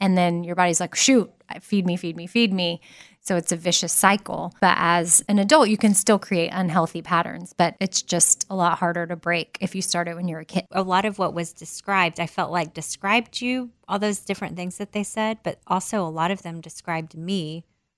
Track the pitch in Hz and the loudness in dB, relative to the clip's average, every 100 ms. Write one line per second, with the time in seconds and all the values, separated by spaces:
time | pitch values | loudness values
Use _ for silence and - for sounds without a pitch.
0 | 196 185 175 170 175 175 180 170 175 - | 2 4 2 0 -4 0 2 2 -2 0
1 | - 254 - _ _ - - 202 180 175 | 6 6 4 _ _ -18 -2 0 2 -2
2 | 175 165 175 233 226 185 170 170 - - | -4 -10 -2 2 2 2 -2 -4 -12 -20
3 | - _ - 180 170 170 175 170 170 - | -20 _ -2 -2 0 -2 0 0 0 4
4 | 196 208 - 160 170 - 185 - 170 175 | 4 4 -2 -8 -8 0 2 4 2 2
5 | 170 - - 202 196 311 220 214 214 196 | 4 2 4 2 6 6 6 4 4 4
6 | - 202 - 180 170 190 180 175 165 170 | 4 2 2 -2 0 -2 0 2 0 -2
7 | - 170 170 175 175 - 170 - 190 - | -2 0 0 -6 -14 0 0 2 -4 -4
8 | - 175 - - - 190 170 - 175 175 | -2 2 2 2 -2 0 0 2 0 -2
9 | 170 175 170 170 - - 185 190 - 175 | -6 -6 -2 -2 -2 -6 -6 -4 -2 -2
10 | 175 170 180 160 160 185 - 190 185 185 | -2 -4 -6 -6 -4 -6 -4 -4 0 2
11 | 208 202 180 170 165 - 156 - - 196 | 0 0 -2 -2 -6 -10 -16 -14 -2 0
12 | 175 165 170 - 165 175 156 - - - | 0 0 -6 -4 -4 -2 -4 -8 -12 -8
13 | 196 233 233 - 247 254 247 _ - 196 | 0 0 0 -6 -4 -4 -6 _ -8 -2
14 | 208 196 - 190 190 170 180 - 202 208 | -2 -4 -6 -6 -6 -8 -10 -8 -8 -6
15 | 202 - 220 220 - - - 185 - 214 | -6 -4 -4 -4 -8 -10 -4 -4 -2 -4
16 | 165 160 170 196 170 165 160 - - 165 | -4 -2 -2 -2 -8 -12 -14 -16 -8 -6
17 | 160 160 175 196 156 165 - _ _ | -6 -10 -6 -4 -4 -10 -16 _ _